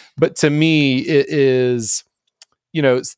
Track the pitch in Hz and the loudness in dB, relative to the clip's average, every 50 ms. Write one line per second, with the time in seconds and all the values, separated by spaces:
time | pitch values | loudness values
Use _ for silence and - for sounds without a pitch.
0 | - _ _ - 156 160 - - - 151 147 151 156 160 160 151 147 135 131 127 | -20 _ _ -2 -2 -2 0 0 0 0 2 2 0 2 2 2 2 2 0 -2
1 | - - 156 143 143 - 156 151 139 135 127 127 123 123 123 120 113 104 - - | -2 0 0 0 0 0 0 0 2 2 2 2 0 0 -2 -2 -4 -4 -6 -8
2 | - _ _ _ _ _ _ _ - _ _ _ _ _ - 160 147 135 123 131 | -8 _ _ _ _ _ _ _ -20 _ _ _ _ _ -4 0 2 2 2 0
3 | - - - | -2 -6 -12